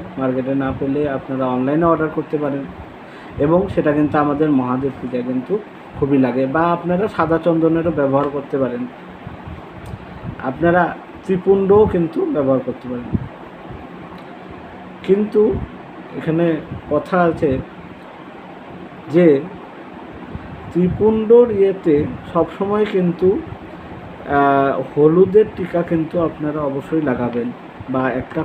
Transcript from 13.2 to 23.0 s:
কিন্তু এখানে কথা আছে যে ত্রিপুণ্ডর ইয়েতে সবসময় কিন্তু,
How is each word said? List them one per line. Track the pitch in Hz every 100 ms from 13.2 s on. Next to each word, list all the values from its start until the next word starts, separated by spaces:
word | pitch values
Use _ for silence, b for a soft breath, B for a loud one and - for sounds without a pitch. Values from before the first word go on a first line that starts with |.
| - - - - - - - - - - - - - - - - - -
কিন্তু | - 196 208 214 214 392 - - - - - 139
এখানে | 160 160 170 156 - - -
কথা | 147 - 185
আছে | 170 160 156 131 - - - - - - - - - - - - - - -
যে | 151 175 139 175 - - - - - - - - - - - -
ত্রিপুণ্ডর | 170 180 - 208 220 214 233 240
ইয়েতে | 202 196 185 175 147 156 - -
সবসময় | 170 165 - 196 208
কিন্তু, | 208 196